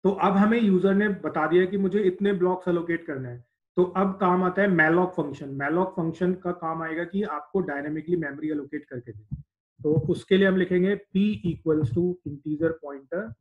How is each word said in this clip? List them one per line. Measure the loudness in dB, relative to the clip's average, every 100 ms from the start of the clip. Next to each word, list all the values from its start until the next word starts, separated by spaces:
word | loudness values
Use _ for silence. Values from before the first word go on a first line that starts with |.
तो | 0
अब | 2 2
हमें | 4 4 4
user | 4 4 4
ने | 2 2
बता | -2 -4 -2 2
दिया | 2
कि | 2 0
मुझे | 0 2
इतने | 0 0 -2
blocks | 2 0 0 -2
allocate | -2 -2 -6 -6
करने | -10 -10
हैं। | -14 _ _ _ 0
तो |
अब | 0 2 0 2
काम | 2 4
आता | 2 2
है | 2
malloc | 4 6 4 2
function। | -2 -6 -8 -10 -6
malloc | -2 0 0
function | -2 -4 0 -2
का | 0 -4
काम | -6 -6 -6
आएगा | -6 -6
कि | -4 -4
आपको | -4 -6 -4 -2
dynamically | -2 -4 -6 -6 -2 -2
memory | -2 -6 -4
allocate | -6 -6 -12
करके | -10 -14 -12
दे। | -18 -12 -14 -14 _ _ _
तो | 0
उसके | 0 0 -4 2 4
लिए | 4
हम | 2
लिखेंगे | 2 2 2 0 -2 0
p | 0 0 -4
equals | -4 0 0 0 0
to | -2 -2 -10
integer | -10 -8 -2 -2 -2 -12
pointer | -14 -8 -8 -8 -12